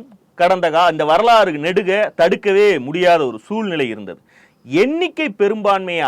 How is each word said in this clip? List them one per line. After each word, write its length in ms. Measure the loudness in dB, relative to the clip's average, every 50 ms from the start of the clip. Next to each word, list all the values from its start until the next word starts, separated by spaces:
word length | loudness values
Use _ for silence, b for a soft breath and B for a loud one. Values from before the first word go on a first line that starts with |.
| -14 -18 -20 _ _ _ _
கடந்த 300 | 0 2 2 2 2 0 0
கா-, 220 | 2 2 2 2
இந்த 120 | 2 0 0
வரலாறு 540 | 0 2 2 4 4 4 4 4 2 -2 -4 -4
நெடுக 260 | -2 -2 -2 -2 0 -2 -2 -2 -2 0 0
தடுக்கவே 480 | 2 2 0 0 -2 0 2 4 4 4 2 0
முடியாத 420 | -2 -6 -4 0 2 2 2 2 2
ஒரு 120 | -2 -6 -8 -10
சூழ்நிலை 420 | -8 -8 -6 -6 -4 -4 -4 -4 -4
இருந்தது. 320 | -6 -10 -12 -14 -14 -16 _ b b b b b b b -10
எண்ணிக்கை 600 | -4 0 0 0 0 0 -4 -4 -6 -6 -6 -8 -6 -4 -2
பெரும்பான்மையை 640 | -2 -2 -2 -2 -2 -2 -2 -2 -2 -4 -4 -2 -2